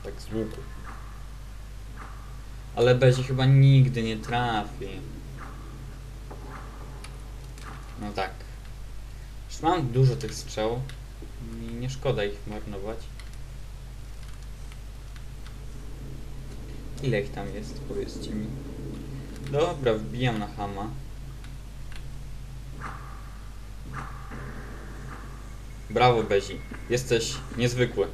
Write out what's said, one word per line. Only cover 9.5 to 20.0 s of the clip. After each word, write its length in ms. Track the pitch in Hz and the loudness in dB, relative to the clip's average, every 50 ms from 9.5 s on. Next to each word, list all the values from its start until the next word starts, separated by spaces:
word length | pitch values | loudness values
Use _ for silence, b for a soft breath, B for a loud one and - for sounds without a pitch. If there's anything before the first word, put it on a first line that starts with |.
Już 100 | - - | -8 0
mam 260 | 151 160 180 175 135 117 | 4 4 4 4 2 2
dużo 240 | 117 131 135 131 117 | 6 8 8 8 6
tych 180 | - 110 107 104 | 4 -2 -4 -6
strzał. 480 | - - - - 110 107 113 120 127 135 - - - - - - - - - - - 120 113 113 113 113 113 | -6 -8 -6 -2 0 2 2 2 0 -2 -4 -6 -10 -10 -12 -12 -12 -12 -10 -10 -8 -8 -8 -6 -6 -6 -6
I 40 | 117 | -6
nie 160 | 117 123 131 | -4 -4 -4
szkoda 340 | - - - 139 - 110 101 | -4 0 2 2 4 4 2
ich 220 | 101 101 - - | 0 0 -4 -6
marnować. 520 | - 104 107 - 107 101 98 95 107 113 113 - - - - - - - - - - - - - - - - - - - - - - - - - - - - - - - - - - - - - - - - - - - - - - - - - - - - - - - - - - - - - - - - - - - - - - - - - - - - - - - - | -6 -6 -6 -4 -6 -6 -4 -4 -4 -4 -4 -6 -8 -8 -10 -10 -10 -8 -8 -8 -8 -8 -8 -8 -8 -8 -10 -10 -10 -10 -10 -10 -10 -8 -8 -8 -8 -8 -8 -8 -10 -10 -10 -10 -10 -10 -10 -10 -10 -10 -10 -10 -10 -10 -10 -10 -10 -10 -10 -10 -10 -10 -10 -10 -8 -8 -8 -8 -8 -8 -8 -8 -8 -8 -8 -8 -8 -8 -8 -8 -8 -8 -8 -8 -8 -8 -8 -8 -8 -6 -2
Ile 180 | 143 131 110 101 | 0 2 2 2
ich 100 | 98 - | 2 0
tam 220 | - 98 101 101 101 | -4 -6 -6 -4 -4
jest? 260 | 104 107 - - - - - | -6 -6 -6 -6 -6 -6 -4
Powiedzcie 420 | - 98 - - - - - - | -2 -2 -4 -4 -6 -6 -4 -4
mi. 160 | 110 107 - - 135 - - - - - - - - - - - - - - - - - - 139 | -2 -2 -2 -4 -6 -6 -6 -8 -8 -6 -6 -6 -6 -8 -8 -8 -6 -8 -8 -8 -8 -8 -4 0
Dobra, 420 | 135 143 165 175 175 139 131 117 110 | 4 4 4 4 2 2 4 4 4
wbijam 440 | 107 | 4